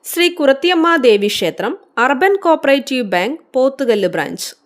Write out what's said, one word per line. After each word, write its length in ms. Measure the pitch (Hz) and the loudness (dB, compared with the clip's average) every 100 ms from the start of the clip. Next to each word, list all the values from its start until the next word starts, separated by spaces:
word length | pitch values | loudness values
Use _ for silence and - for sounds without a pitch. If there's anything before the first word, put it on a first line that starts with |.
ശ്രീ 240 | - - 349 | -8 -2 -2
കുറത്തിയമ്മ 680 | 349 285 269 339 339 339 330 | 2 2 2 2 2 2 4
ദേവി 300 | 254 208 202 | 4 4 0
ക്ഷേത്രം, 520 | - 175 - 202 381 _ - | -2 -4 -4 -8 -8 _ -2
അർബൻ 380 | 247 269 381 392 | 0 2 0 2
കോപ്പറേറ്റീവ് 720 | 349 311 285 277 277 262 214 | 0 0 2 0 0 -6 -2
ബാങ്ക്, 340 | 180 202 320 _ | -2 -2 -6 _
പോത്തുകല്ല് 540 | 254 262 269 254 214 180 | -2 -2 0 0 0 0
ബ്രാഞ്ച്. 460 | 160 143 85 - - | -2 -6 -8 -14 -16